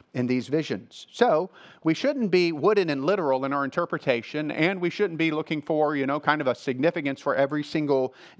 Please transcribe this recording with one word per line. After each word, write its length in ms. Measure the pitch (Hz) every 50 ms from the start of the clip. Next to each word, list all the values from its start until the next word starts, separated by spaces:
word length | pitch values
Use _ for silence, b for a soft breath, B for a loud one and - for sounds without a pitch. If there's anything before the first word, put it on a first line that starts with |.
| b _ -
in 120 | 127 123
these 220 | 120 127 127 113 123
visions. 580 | 135 160 151 - 123 98 - - - - - -
So, 380 | - - 233 247 156 156 180 190 B B B B B B -
we 80 | 160
shouldn't 380 | 160 - - 269 294 254 240 196
be 200 | 170 180 175 170
wooden 380 | 165 147 131 196 214 208 190 165
and 160 | - 135 135
literal 400 | 170 202 202 170 139 135 131 131
in 80 | 135
our 140 | 139 143 139
interpretation, 840 | 131 - 175 175 - - 156 - 147 127 117 113 - - 151 156 147
and 300 | - - 156 180 196 185
we 80 | 175 175
shouldn't 300 | - - 208 190 165 151
be 120 | 160 160
looking 300 | 151 151 151 - 165 151
for, 340 | 139 - 165 151 151 147 151
you 120 | 143 135
know, 120 | 131 143 -
kind 220 | - 165 151 151
of 60 | 147
a 80 | 131 117
significance 680 | - - - 127 123 135 165 170 175 147 143 135 -
for 140 | - 143 127
every 280 | - 139 135 151 151
single 520 | 147 - - 165 151 143 143 131 131 127 B B B B B -